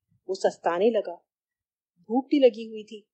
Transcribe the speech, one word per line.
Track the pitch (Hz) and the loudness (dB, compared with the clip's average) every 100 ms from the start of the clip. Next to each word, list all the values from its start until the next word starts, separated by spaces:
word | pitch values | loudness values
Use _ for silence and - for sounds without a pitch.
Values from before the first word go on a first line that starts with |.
| _ _ - | _ _ -10
वो | |
सस्ताने | 190 190 - 180 175 214 | -2 -2 0 -2 2 2
लगा। | 220 180 175 _ _ _ _ _ _ _ _ - | 2 -4 -12 _ _ _ _ _ _ _ _ -2
भूख | 240 262 | -2 2
भी | 294 | 2
लगी | 262 214 | 2 0
हुई | 220 220 | -12 -12
थी। | 208 214 _ | -14 -18 _